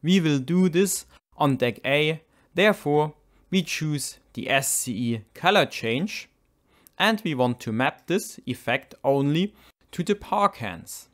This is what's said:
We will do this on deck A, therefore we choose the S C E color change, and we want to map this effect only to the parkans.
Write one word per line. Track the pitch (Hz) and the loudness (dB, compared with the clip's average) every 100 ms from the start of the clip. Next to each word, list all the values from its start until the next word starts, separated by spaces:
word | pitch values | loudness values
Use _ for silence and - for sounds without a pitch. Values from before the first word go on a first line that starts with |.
We | 151 190 | 4 4
will | 160 143 | 4 2
do | 131 175 185 | 2 2 4
this | 165 196 - - _ _ - | 4 0 0 -8 _ _ 0
on | 147 131 | 0 2
deck | 123 107 - | 0 -2 0
A, | 139 151 156 _ _ _ | 0 2 -2 _ _ _
therefore | - 208 208 143 147 151 - _ _ _ | 2 2 2 0 0 0 -4 _ _ _
we | 190 | -2
choose | 180 - 156 147 - - _ | 0 -4 -2 -4 -6 -12 _
the | - - | -12 -2
S | 139 135 | 0 0
C | - - | -4 -4
E | 107 120 117 104 | -4 -2 -4 -8
color | - 170 202 | -2 2 4
change, | 147 - 113 120 196 - - _ _ _ _ _ _ _ | 2 -2 -4 -2 -4 -6 -14 _ _ _ _ _ _ _
and | 196 214 | 0 0
we | 190 | -2
want | 139 123 123 | 0 0 0
to | - | -6
map | 110 135 - - | -2 -2 -4 -4
this | 180 - - | -4 -4 -14
effect | - 123 - 123 - - | -10 -8 -2 -4 -4 -6
only | 143 139 139 151 196 _ _ _ _ | 0 2 2 0 -2 _ _ _ _
to | - | -8
the | 175 | -4
parkans. | 202 - 208 202 - 113 87 - - - | -4 -2 0 0 -2 -10 -10 -14 -18 -20